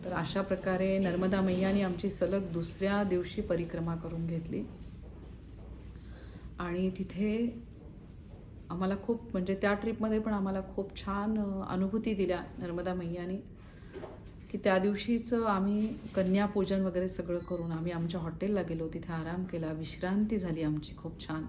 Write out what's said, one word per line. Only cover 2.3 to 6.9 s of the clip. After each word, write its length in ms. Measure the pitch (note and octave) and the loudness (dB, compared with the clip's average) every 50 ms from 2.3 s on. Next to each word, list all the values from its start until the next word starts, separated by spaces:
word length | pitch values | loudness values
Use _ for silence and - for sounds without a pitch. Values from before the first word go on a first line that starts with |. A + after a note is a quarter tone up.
| F#3+ G3+ G3 F3 | 4 2 0 0
दुसऱ्या 520 | E3 E3+ E3 - - - F#3+ G3 G3+ G3+ G#3 | -2 -2 -2 -2 -2 0 2 2 4 4 4
दिवशी 380 | F#3+ F3+ F3+ F3 F3 - G#3+ | 4 2 2 2 0 -2 -4
परिक्रमा 540 | G#3 - F3 E3+ E3+ E3 F3+ E3+ E3 E3 E3 | 0 2 2 2 2 0 -2 -2 0 0 -2
करून 300 | E3 - E3 E3 E3 E3 | -2 -4 -4 -4 -2 -2
घेतली 380 | E3 E3 E3 D#3+ - - G3 - - - - - - - - - - - - - - - - - - - - - - - - - - - - - - - - - - - - - - - - | 0 0 -2 -2 -2 -4 -4 -4 -6 -10 -12 -12 -14 -12 -12 -14 -14 -14 -14 -14 -14 -14 -14 -14 -14 -14 -14 -12 -12 -12 -12 -12 -14 -14 -12 -12 -12 -14 -12 -14 -14 -14 -12 -12 -12 -6 -4
आणि 320 | F3 F3 E3+ F3+ F#3 F#3 | -2 -2 2 2 2 2